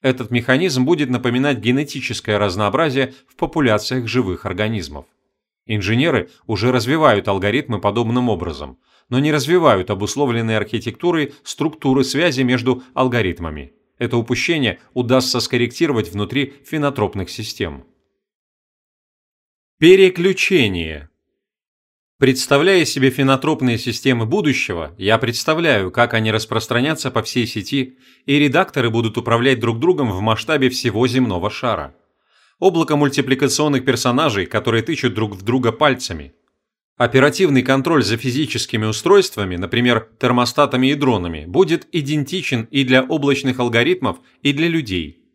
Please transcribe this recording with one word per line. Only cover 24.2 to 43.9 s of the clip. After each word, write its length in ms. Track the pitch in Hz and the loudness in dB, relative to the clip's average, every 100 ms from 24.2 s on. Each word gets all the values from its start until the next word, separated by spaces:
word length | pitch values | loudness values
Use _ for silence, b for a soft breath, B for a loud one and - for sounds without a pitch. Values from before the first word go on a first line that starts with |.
| 110 | 0
будущего, 680 | 180 156 127 - 87 78 85 | 0 0 0 -2 -6 -8 -4
я 200 | 95 110 | 0 2
представляю, 760 | 113 113 - 156 170 117 95 | 0 -4 -2 0 2 2 0
как 220 | 104 120 | 0 2
они 180 | 113 110 | 2 0
распространятся 800 | 107 107 110 - 113 135 156 135 | 0 0 -4 0 0 0 -2 -4
по 100 | 123 | -4
всей 240 | - 127 113 | -4 -4 -4
сети, 500 | - 92 139 127 b b b - | -6 -6 -4 -4 b b b -2
и 140 | 143 | 2
редакторы 500 | 147 139 185 - 117 | 2 2 0 0 0
будут 260 | 113 113 110 | 0 -2 -4
управлять 440 | 107 117 127 127 | -2 2 2 2
друг 180 | 117 117 | 0 0
другом 320 | 160 160 127 | 0 2 0
в 100 | 92 | -2
масштабе 480 | 107 110 - 156 131 | -2 -2 -2 0 0
всего 380 | 123 120 101 127 | 0 -4 0 0
земного 420 | 123 123 90 95 | 2 0 0 -4
шара. 460 | - 123 98 69 _ _ _ _ _ _ _ | -4 -4 -4 -6 _ _ _ _ _ _ _
Облако 380 | 180 165 160 151 | 0 2 0 2
мультипликационных 880 | 147 143 127 139 139 - 151 139 | 2 0 0 0 0 2 0 0
персонажей, 640 | 127 117 127 123 156 101 87 | 0 0 0 0 0 -2 -2
которые 360 | 107 127 - | -2 0 -2
тычут 320 | 113 165 123 | -2 -2 -2
друг 220 | 107 110 95 | -2 -4 -6
в 60 | |
друга 280 | 98 131 120 | -4 0 0
пальцами. 640 | 113 151 127 - 80 69 _ _ _ _ _ _ _ | 0 0 0 -6 -12 -14 _ _ _ _ _ _ _
Оперативный 640 | 120 127 139 - 185 135 | 2 4 4 4 2 2
контроль 400 | 127 135 131 165 | 2 0 2 0
за 140 | 101 113 | 2 -2
физическими 720 | 131 123 156 113 - 113 110 | -2 -2 -4 -4 -4 -2 -2
устройствами, 680 | 107 - 202 185 - 95 | -2 4 4 4 -4 -6
например, 540 | 90 95 117 123 117 - _ | -4 -2 0 2 2 -2 _
термостатами 680 | 123 123 120 - 143 127 131 | 0 2 0 2 0 2 0
и 60 | |
дронами, 500 | - 139 110 87 80 78 | 2 0 0 -2 -8 -4
будет 400 | 110 180 160 - | 2 2 2 -2
идентичен 760 | 170 139 151 143 185 - 123 113 | -6 -2 -4 -4 -6 -4 -4 -2
и 100 | 135 | -2
для 220 | 127 131 | 2 2
облачных 560 | 127 160 139 139 131 127 | 2 -2 0 0 -2 -2
алгоритмов, 580 | 120 113 127 | 0 0 0